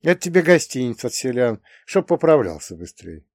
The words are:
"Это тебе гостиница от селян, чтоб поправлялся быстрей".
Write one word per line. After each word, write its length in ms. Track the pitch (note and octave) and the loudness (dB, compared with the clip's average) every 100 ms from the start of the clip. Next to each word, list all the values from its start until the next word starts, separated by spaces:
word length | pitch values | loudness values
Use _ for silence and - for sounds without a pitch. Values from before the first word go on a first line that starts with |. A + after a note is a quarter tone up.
"Это 180 | E3 F3+ | 0 -2
тебе 220 | F3+ F3 | 0 0
гостиница 640 | F3 F3 - C3 B2 A2+ B2 | 4 2 2 -6 -6 -6 -8
от 60 | |
селян, 460 | - C3 B2 A#2+ G#2+ _ _ _ | -6 -4 0 0 -2 _ _ _
чтоб 200 | F#3+ - | -4 0
поправлялся 720 | E3+ D#3+ D3+ G2+ D#2 - E2+ | 0 4 4 2 -6 -14 -16
быстрей". 500 | F2 _ F2 D#2+ _ | -18 _ -18 -18 _